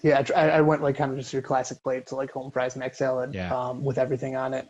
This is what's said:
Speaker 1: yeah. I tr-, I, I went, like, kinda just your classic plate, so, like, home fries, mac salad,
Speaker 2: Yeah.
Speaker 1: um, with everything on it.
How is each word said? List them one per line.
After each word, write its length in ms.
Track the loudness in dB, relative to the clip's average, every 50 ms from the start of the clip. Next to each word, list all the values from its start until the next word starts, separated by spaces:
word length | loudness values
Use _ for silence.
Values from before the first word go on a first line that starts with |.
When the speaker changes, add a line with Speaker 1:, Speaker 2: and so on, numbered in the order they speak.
| 2
Speaker 1:
yeah. 160 | 4 4 4
I 40 | 4
tr-, 120 | 2 2
I, 140 | 4 4 6
I 120 | 6 6
went, 200 | 6 6 4 4
like, 160 | 2 0 0 0
kinda 180 | 0 -2 -2
just 160 | -4 -6 -6
your 100 | -6 -4
classic 400 | -2 0 0 0 0 -2 -6 -8
plate, 280 | -4 -4 -4 -4 -4 -6
so, 80 | -6 -6
like, 140 | -6 -6
home 200 | -6 -8 -8 -6
fries, 240 | -2 -2 -2 -2 -2
mac 180 | -4 -6 -6 -4
salad, 380 | -2 0 0 0 0 -2 -4 -4
Speaker 2:
Yeah. 160 | -4 -4 -2
Speaker 1:
um, 320 | -2 -2 -2 -4 -4 -4
with 160 | -2 -2 0 0
everything 380 | 0 0 0 -2 -2 -4 -4
on 180 | -2 -2 -2 -4
it. 140 | -4 -6 -4